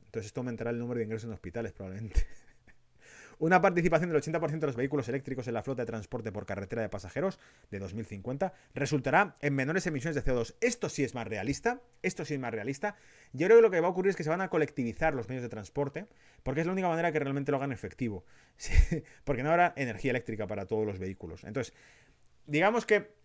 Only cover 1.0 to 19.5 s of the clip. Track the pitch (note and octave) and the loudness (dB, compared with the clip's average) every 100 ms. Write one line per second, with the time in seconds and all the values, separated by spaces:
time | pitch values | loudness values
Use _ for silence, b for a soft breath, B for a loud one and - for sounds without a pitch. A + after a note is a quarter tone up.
1 | G#2+ A2 A2+ G2+ F#2 A#2 A2 - F#2+ G2 | -2 -4 -8 -10 -8 -6 -8 -8 -10 -8
2 | A2+ - - - - - - - _ _ | 0 2 2 -4 -20 -20 -20 -20 _ _
3 | - - - - D#3+ F3+ F#3+ F3 E3 D#3+ | -20 -20 -16 -2 4 6 6 4 2 2
4 | F3+ D3+ D#3 D#3+ D#3 D#3 D3+ A#2 C3+ C#3+ | 2 0 0 -2 -2 -2 -2 -2 -2 -2
5 | A2 C#3 C3 C3 A#2 A2+ A#2 B2 A#2 A2+ | -2 -6 -6 -8 -4 -4 -4 -4 -4 -6
6 | G2+ A#2 A2 G2+ G2 G2 G2 A#2 G#2+ G2+ | -8 -6 -6 -8 -6 -6 -4 -4 -4 -6
7 | F#2 - F#3 - b b b G2 F#2+ G#2+ | -6 -2 -2 -4 b b b -10 -8 -8
8 | G#2+ G2+ A#2+ C#3 F#3+ b b - C#3 D3 | -8 -8 -6 -2 -4 b b -4 0 0
9 | C3 D#3+ G3 - C#3+ C#3 C3+ F3+ F3 D3 | 4 4 4 0 0 0 0 0 -2 -4
10 | D#3 C#3+ - B2 A2+ - A#3+ - E3 - | -2 0 2 2 -2 -2 -2 0 -4 -2
11 | B2+ B2 A2+ A2 A2+ C#3 A#3 B3+ - - | -2 -2 -6 -4 -4 -2 -2 -4 -10 -6
12 | F#3 - D3+ C#3+ A#2+ G#2+ A2 C#3 G#3 - | -6 -6 -6 -4 -4 -4 -4 -4 -4 -6
13 | B B B C3 F3+ A#3 A3+ F3+ E3+ F3+ | B B B 0 8 10 10 6 2 2
14 | F#3+ F3+ D3+ E3+ F#3 E3+ D3 - A#2 G#2 | 0 0 -2 -2 0 2 0 0 -4 0
15 | D#3+ C3+ G#2 C3 A#2+ G#2+ G2 C#3+ C#3 D#3 | 0 0 -6 -6 -8 -10 -8 -4 -4 -6
16 | G#3+ b b b C3 C#3 E3 F#3+ F3+ E3 | -12 b b b -4 0 0 0 0 2
17 | E3+ D3+ C#3 C#3 C#3 C#3 C#3 B2 G#2 - | 2 2 0 -2 0 0 -2 -6 -8 -4
18 | A#2+ F#2+ - - - - - - - E3+ | -4 -4 -12 -20 -20 -10 6 8 8 4
19 | B B - B2 C#3+ | B B -4 -2 2